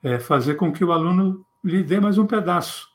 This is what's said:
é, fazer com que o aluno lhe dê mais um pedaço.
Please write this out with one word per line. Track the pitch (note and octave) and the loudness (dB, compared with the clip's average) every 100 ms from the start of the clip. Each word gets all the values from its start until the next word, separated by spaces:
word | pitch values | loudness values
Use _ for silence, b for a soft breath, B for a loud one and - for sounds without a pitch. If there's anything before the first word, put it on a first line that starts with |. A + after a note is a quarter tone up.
é, | C3+ B2 | -2 -4
fazer | - C#3+ B2+ D3 | 0 0 0 0
com | F3 | -2
que | D3 | 0
o | F3 | 0
aluno | E3+ D#3+ F3+ F#3+ F#3 - _ | 0 2 2 0 -2 -10 _
lhe | F#3 F3 | -4 -2
dê | D#3+ F#3+ | 0 0
mais | G3+ G3 | 2 2
um | G#3+ | 2
pedaço. | A3 F3 F3 - - - | 0 0 -2 -4 -12 -16